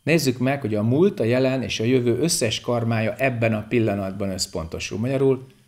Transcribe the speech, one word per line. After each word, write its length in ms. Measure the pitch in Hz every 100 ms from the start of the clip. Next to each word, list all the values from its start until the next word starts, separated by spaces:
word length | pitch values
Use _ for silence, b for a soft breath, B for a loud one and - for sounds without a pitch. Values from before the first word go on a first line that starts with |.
Nézzük 340 | 139 160 135 120
meg, 240 | 127 139
hogy 140 | 107 104
a 80 |
múlt, 360 | 113 139 196 202
a 40 |
jelen 400 | 113 127 131 131
és 160 | 101 -
a 40 |
jövő 360 | 113 127 120 113
összes 400 | 165 - 110 -
karmája 560 | - 120 113 113 107 -
ebben 380 | 135 117 113
a 120 | 107 104
pillanatban 600 | 123 110 101 95 98 98
összpontosul. 720 | 95 - 87 82 85 - 101
Magyarul 480 | 123 135 135 131 b b